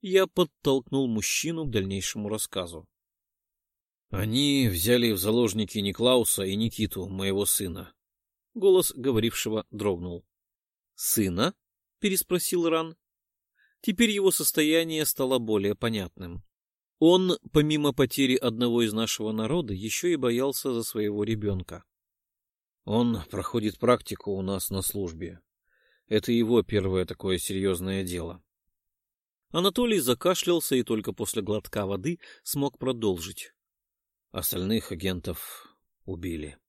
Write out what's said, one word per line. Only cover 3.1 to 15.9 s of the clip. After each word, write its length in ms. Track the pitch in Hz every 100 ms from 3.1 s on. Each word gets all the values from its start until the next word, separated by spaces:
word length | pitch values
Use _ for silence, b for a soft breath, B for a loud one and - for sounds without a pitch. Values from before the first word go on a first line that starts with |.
| _ _ _ _ _ _ _ _ _ _
Они 580 | 98 107 120 143 139 123
взяли 440 | 87 90 123 117
в 60 | 101
заложники 600 | 98 117 117 104 101 107
Никлауса 680 | 101 92 120 127 113 -
и 120 | 95 101
Никиту, 520 | 117 - 107 - 95
моего 380 | 95 98 98 101
сына. 460 | - 95 82 78 _ _ _ _ _ _
Голос 380 | 240 196 185 -
говорившего 720 | - 127 113 117 - - 110 -
дрогнул. 540 | 104 101 90 90 87 _ _ _ _ _ _ _
«Сына?» 600 | - - - 98 87 139 - _ _ _ _
переспросил 680 | 208 190 - 180 - 180 165
Ран. 280 | 160 160 160 _ _ _ _ _ _ _ _
Теперь 300 | - 190 233
его 200 | 202 190
состояние 760 | - 151 - 151 160 165 160
стало 340 | 151 - 131 131
более 360 | 110 107 101
понятным. 720 | 104 117